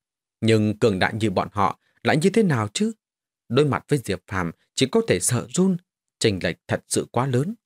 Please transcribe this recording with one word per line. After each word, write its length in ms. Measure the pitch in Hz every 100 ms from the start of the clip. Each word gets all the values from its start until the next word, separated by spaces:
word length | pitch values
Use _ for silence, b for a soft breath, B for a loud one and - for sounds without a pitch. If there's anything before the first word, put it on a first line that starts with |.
| _ _ _ -
Nhưng 360 | 110 110 107 104
cường 220 | 120 95
đại 140 | 92
như 160 | 110 107
bọn 180 | 95 85
họ 280 | 101 98 - _ _
lại 140 | 113 156
như 120 | 190
thế 140 | 226
nào 240 | 196 123 104
chứ? 180 | - 220 - _ _ _ _ -
Đối 160 | 123 151
mặt 200 | 104 -
với 120 | 147 107
Diệp 160 | 90 -
Phàm 240 | 95 85 - _ -
chỉ 100 | 127
có 100 | 226 226
thể 120 | 92
sợ 280 | - 120 -
run, 280 | 175 190 175 _ _ _ -
chênh 200 | 113 92
lệch 140 | 90 - -
thật 160 | 110 -
sự 200 | 107 -
quá 160 | 120 135
lớn. 280 | 120 170 233